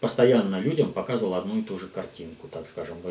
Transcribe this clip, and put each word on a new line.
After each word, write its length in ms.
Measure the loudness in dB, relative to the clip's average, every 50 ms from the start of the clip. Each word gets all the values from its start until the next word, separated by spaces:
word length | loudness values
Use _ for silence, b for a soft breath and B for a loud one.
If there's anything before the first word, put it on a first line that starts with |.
постоянно 580 | -4 -2 2 6 6 8 8 6 4 2 0 0
людям 340 | 0 0 2 2 2 0 0
показывало 440 | -4 -4 -2 -2 -2 0 0 -2
одну 220 | -2 -2 -2 -2 -2
и 40 | -2
ту 160 | -4 -6 -10
же 100 | -10 -10
картинку, 600 | -8 -8 -8 -8 -10 -14 -14 -14 -14 -16 -16 -14
так 180 | -12 -12 -12
скажем, 300 | -10 -10 -10 -10 -10 -10 -10 -10 -10